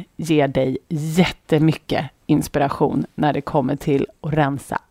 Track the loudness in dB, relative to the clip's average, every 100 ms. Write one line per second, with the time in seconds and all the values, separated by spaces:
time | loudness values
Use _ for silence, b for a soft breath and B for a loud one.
0 | -8 -10 0 2 2 2 -2 -2 _ -6
1 | -2 2 2 0 _ 2 4 0 -4 -4
2 | -4 _ 0 0 0 0 0 0 0 0
3 | -6 -2 0 0 -2 -2 0 -4 0 0
4 | -2 _ -4 0 0 -2 -8 -10 _